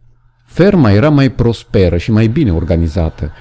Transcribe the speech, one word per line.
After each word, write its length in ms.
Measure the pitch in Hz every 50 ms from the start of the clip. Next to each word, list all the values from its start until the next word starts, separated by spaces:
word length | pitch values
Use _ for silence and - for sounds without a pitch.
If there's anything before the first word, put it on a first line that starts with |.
| _ _ _ _ _ _ _ _ _
Ferma 440 | _ - - 170 202 196 175 135 107
era 180 | 98 104 123 156
mai 220 | 147 143 135 131
prosperă 680 | - - 117 120 113 - - - - 104 92 87 85
și 140 | 85 - -
mai 160 | 107 107 113
bine 260 | 113 117 165 151 104
organizată. 800 | 82 80 82 80 87 82 85 82 76 90 80 80 - - - 76 - -